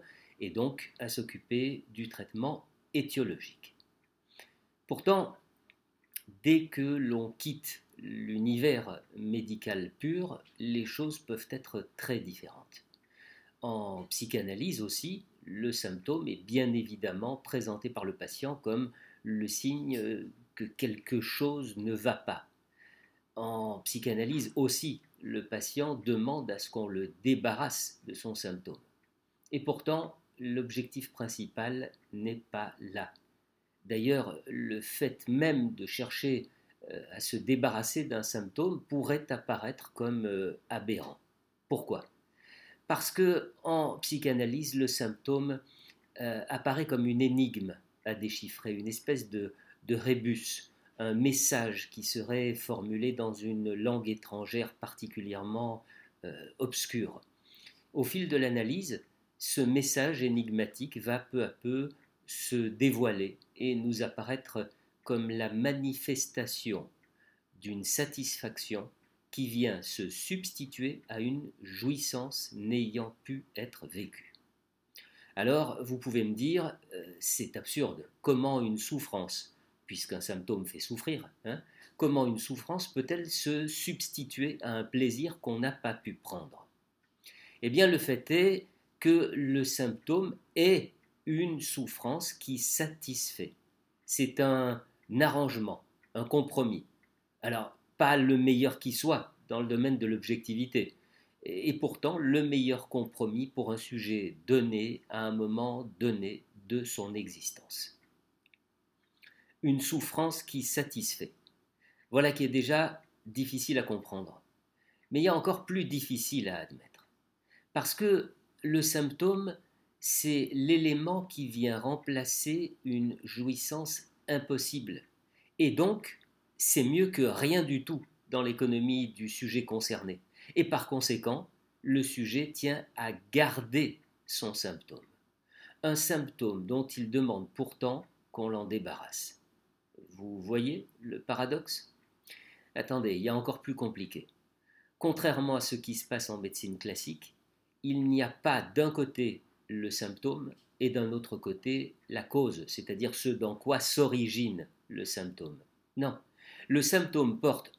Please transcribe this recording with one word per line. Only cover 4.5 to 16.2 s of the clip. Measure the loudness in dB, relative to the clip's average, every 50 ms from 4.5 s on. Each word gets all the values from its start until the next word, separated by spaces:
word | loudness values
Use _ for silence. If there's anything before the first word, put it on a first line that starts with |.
| _ _ _ _ _ _ _
Pourtant, | -6 -6 2 4 6 6 6 4 0 -6 -14 _ _ _ _ _ _ _ _ _ _ _ _ _ _ -14 -14 -14 -14 -16 2
dès | 6 6 8 8 6
que | 2 -2 -2
l'on | 0 0 0 0 2 2 2 0 0 -4
quitte | -8 -8 -6 -6 -6 -6 -8 -10 -10 -10 _ _ _
l'univers | -14 -12 -10 -8 -6 -6 -4 0 2 2 2 4 4 4 4 4 2 0 -6 -10 -12 -14 _ -12
médical | -8 -4 -2 -2 -2 -2 -4 -8 -6 -4 -4 -4 -2 -4 -6 -6 -4
pur, | -2 -2 0 -2 -2 -4 -8 -12 -14 -18 _ -6
les | -4 -2 0 -2 -2
choses | -4 -4 -4 -4 -4 -6 -8
peuvent | -8 -8 -8 -8 -6 -8
être | -10 -10 -8 -8 -10 -10 -10 -10 _
très | -8 -4 -4 -4 -4
différentes. | -4 -8 -12 -14 -16 -18 -18 -20 -20 _ -20 -20 -20 _ _ _ _ _ _ _ -20 -20 -20 -20 _ _ _ _
En | -6 -4 -4 -4 -4 -4 -6 -8 -6 -6
psychanalyse | -6 -6 -2 -2 -2 -2 -2 -2 -4 -4 -4 -4 -2 -4
aussi, | -4 -4 -4 -4 -6 -6 -8 -10 -12 _ _ _ -14
le | -12 -6 -4 -2 -2
symptôme | -2 -2 -4 -4 -6 -4 -2 -2 -2 -2